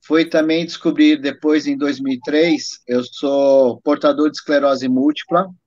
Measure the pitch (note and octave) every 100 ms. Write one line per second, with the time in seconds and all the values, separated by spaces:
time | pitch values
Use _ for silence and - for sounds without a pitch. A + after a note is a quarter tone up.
0 | _ D#3 D#3+ E3 D#3 D#3+ E3+ - E3+ D3+
1 | D3+ D3+ C#3 C3+ D3+ D3+ C#3+ C#3 C#3+ C3
2 | C3+ C3 C#3 D3+ E3+ D3 - - - B2
3 | A#2+ - C#3+ C#3 C#3 C3+ C3 A2+ - D3
4 | D3+ C#3 D3+ D3 - C#3+ C#3+ C3+ B2+ B2+
5 | C#3+ D3+ - E3+ F#3+ F#3